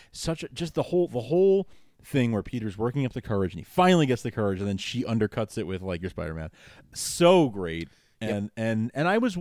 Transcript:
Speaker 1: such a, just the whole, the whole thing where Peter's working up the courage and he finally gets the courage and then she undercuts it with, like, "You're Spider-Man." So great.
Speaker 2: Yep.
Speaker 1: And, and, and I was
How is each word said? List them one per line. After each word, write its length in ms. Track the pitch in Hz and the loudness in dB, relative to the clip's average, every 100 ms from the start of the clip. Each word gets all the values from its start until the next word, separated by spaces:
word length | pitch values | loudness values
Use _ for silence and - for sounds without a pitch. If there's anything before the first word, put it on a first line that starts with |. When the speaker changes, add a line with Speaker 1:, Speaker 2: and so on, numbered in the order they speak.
| - | -18
Speaker 1:
such 320 | - 165 160 | -8 -6 -6
a, 60 | - | -8
just 240 | 127 165 160 | -8 -6 -4
the 80 | |
whole, 240 | - 180 175 | 0 0 0
the 140 | 120 | -2
whole 460 | 113 170 196 196 185 - - _ | 0 2 4 4 0 -10 -20 _
thing 280 | - 139 120 | -2 0 2
where 120 | 107 | 0
Peter's 340 | - 123 107 98 | -2 -6 -6 -4
working 280 | 117 135 127 | -2 -2 -4
up 80 | |
the 80 | 127 | -4
courage 320 | - 101 92 | -4 0 0
and 60 | 80 | -4
he 40 | |
finally 420 | - - 180 175 139 | -4 4 6 6 4
gets 160 | 120 | 0
the 100 | 120 | -2
courage 280 | 113 104 92 | -2 -2 0
and 80 | 101 | -2
then 100 | 98 | -4
she 260 | - 120 | -4 -6
undercuts 540 | 117 113 107 - 107 110 | -2 0 0 0 -4 -6
it 80 | 87 | -6
with, 160 | 92 | -6
like, 200 | 95 87 | -6 -6
"You're 80 | 90 | -6
Spider-Man." 380 | - 82 80 80 - - - - | -6 -8 -8 -10 -14 -20 -20 -18
So 560 | - - - 170 185 139 | -10 -8 4 6 6 4
great. 400 | 101 87 82 82 _ _ _ | 0 -4 -4 -8 _ _ _
Speaker 2:
Yep. 100 | 110 | -4
Speaker 1:
And, 200 | 104 104 - | -4 -4 -4
and, 340 | 113 110 113 | -2 0 -2
and 140 | - 170 | -2 0
I 100 | 254 | 2
was 200 | 247 175 | 0 -2